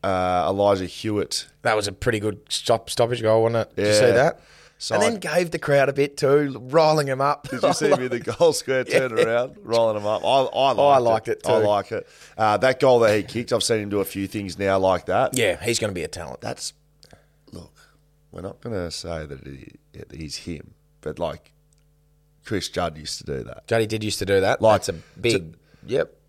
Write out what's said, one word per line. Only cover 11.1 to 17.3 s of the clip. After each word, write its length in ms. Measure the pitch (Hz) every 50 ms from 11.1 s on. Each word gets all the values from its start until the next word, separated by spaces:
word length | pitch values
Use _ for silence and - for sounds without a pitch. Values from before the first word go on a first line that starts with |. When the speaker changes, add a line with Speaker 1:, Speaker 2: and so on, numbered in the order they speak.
| 110 110 - 117
Speaker 1:
it. 100 | 104 -
Speaker 2:
it 100 | - -
Speaker 1:
I 120 | 117 110
Speaker 2:
too. 60 | 107
Speaker 1:
like 260 | 104 104 101 98 -
it. 140 | 113 104 - _ - - - - -
Uh, 200 | - 110 107 107 101
that 220 | 104 131 127 -
goal 180 | 143 131 123 120
that 180 | 113 107 107
he 60 | 110
kicked, 300 | 92 - - 117 117 -
I've 100 | 123 110
seen 160 | - - 117 110
him 100 | 104 104
do 120 | 101 101
a 40 | 95
few 220 | - - 98 98
things 320 | 92 - 110 101 92 80 -
now 200 | 98 95 98 95
like 280 | 95 95 92 87 -
that. 320 | - 90 110 131 - - 127
Speaker 2:
Yeah, 240 | 113 95 85 82 -
he's 140 | 117 117 -
gonna 160 | 113 107 95
be 80 | 87
a 60 | 76 -
talent. 340 | - 90 82 65 62 -
Speaker 1:
That's, 320 | - 113 - - - - _ _ _ _ _ _ _ _ - _ _ _